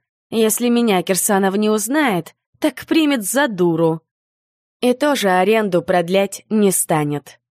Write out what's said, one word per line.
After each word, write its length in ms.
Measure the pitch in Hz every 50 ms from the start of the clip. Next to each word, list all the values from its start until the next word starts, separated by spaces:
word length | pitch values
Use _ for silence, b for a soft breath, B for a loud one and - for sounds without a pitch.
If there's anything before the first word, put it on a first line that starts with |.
| _ _ _ _ _ _
Если 400 | - 226 220 220 208 - 240 240
меня 340 | 240 240 240 226 196 180
Кирсанов 540 | 175 - 190 175 - - 208 190 196 190 185
не 140 | 208 214 214
узнает, 640 | 214 220 208 226 269 311 302 254 196 170 165 - _ _ _ _ _ _
так 260 | - 302 294 - -
примет 380 | - 330 330 311 285 285 240 202
за 240 | - - 269 294 277
дуру. 540 | 208 170 180 175 165 160 165 165 165 165 _ _ _ _ _ _ _ _ _ _ _ _ _ _ _ _
И 120 | - 247
тоже 380 | 247 247 294 294 285 - 202 196
аренду 520 | 180 185 185 202 220 220 214 202 175 175
продлять 640 | 165 - 180 180 170 170 185 196 196 196 - - _ _
не 220 | 214 214 208 196
станет. 680 | 180 - - - 175 156 151 147 147 143 - - - _ _ _